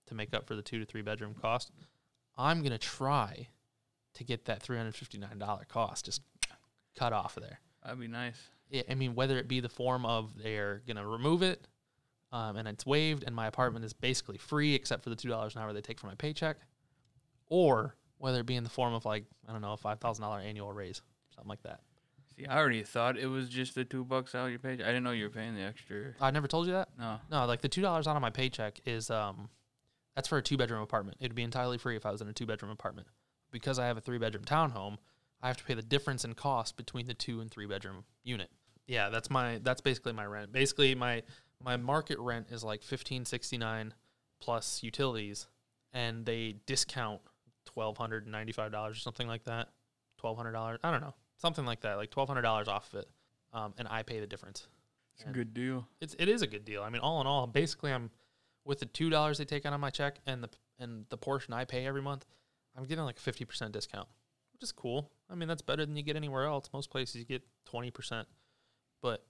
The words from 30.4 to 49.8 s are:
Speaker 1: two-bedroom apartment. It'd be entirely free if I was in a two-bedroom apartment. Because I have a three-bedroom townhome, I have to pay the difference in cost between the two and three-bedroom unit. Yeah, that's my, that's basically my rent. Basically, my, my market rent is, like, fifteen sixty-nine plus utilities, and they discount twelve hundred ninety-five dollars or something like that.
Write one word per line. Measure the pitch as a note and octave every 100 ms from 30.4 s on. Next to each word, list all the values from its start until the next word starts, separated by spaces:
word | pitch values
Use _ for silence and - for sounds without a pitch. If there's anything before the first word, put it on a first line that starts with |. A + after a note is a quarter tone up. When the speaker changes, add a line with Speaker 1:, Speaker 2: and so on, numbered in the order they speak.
Speaker 1:
two-bedroom | - C3+ A#2+ A2
apartment. | G#2+ A2 G2 -
It'd | B2+ A#2
be |
entirely | A#2 B2+ B2 A#2+
free | B2 A2
if | G#2+
I |
was | G#2
in | G#2
a |
two-bedroom | G#2+ A2+ G#2+ G#2
apartment. | G#2 - - - _ _ _ -
Because | A#2+ C#3 B2+
I | B2
have | A2+
a |
three-bedroom | B2+ A#2+ A2+ G#2 G#2
townhome, | D#3 D#3 A2 G2 G#2+ _ _ _ -
I | B2+
have | B2+
to |
pay | - A2+
the |
difference | A2+ C#3 C#3 B2+ B2
in |
cost | A2+ C#3+ B2 - -
between | A#2 - B2
the |
two | B2 - A2+
and | A2+
three-bedroom | G#2+ G#2 G2 F#2+ F#2+ - _
unit. | B2 A2+ F2 _ _ _ -
Yeah, | A#2+ G2+
that's | A2+ -
my, | C3+ A#2+ A2+
that's | B2 B2+
basically | C3+ B2 B2
my | A2 G#2
rent. | G#2 G2+
Basically, | C3 C3+ - C3+ B2+
my, | B2 A#2 - - _ _
my | B2+ B2
market | B2 D3+ D#3 D3
rent | A#2+ A#2 A2
is, | A#2
like, | A2 G#2+
fifteen | - C3+ - B2+ A#2+
sixty-nine | B2 - A#2+ A2+ A2 A2 - _ _ _ _
plus | - A#2 - -
utilities, | A2+ - C3+ A2+ G#2 G2+ - _ _ _ _
and | B2+ A#2 A2+ A#2
they | A2+ A2+ G#2 -
discount | C3 - B2+ A2 G2+ - _ _ _ -
twelve | A#2+ A2 A2
hundred | A2+ A2 A2
ninety-five | G#2+ A2 A2+ G#2+
dollars | G#2+ G#2+ A2
or |
something | B2 - A#2
like | A2+
that. | - A#2 A#2 _